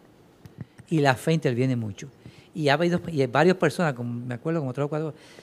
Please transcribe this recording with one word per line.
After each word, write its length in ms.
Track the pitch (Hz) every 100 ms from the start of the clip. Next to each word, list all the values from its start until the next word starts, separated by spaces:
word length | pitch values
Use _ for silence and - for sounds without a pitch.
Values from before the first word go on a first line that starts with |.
| - _ _ _ - - - - -
Y 80 | 160
la 140 | 143
fe 180 | 123 -
interviene 440 | 160 143 120 131 123
mucho. 320 | 110 98 139 - - - -
Y 140 | 185 143
ha 60 |
habido, 260 | 147 175 175 -
y 120 | 160
hay 60 | 131
varias 300 | 131 170 180
personas, 380 | 160 - 170
como, 180 | 120 120
me 220 | 120 127
acuerdo 260 | 120 160 165
como 120 | 135
tres 120 | 123
o 40 | 143
cuatro, 260 | 151 156 - - -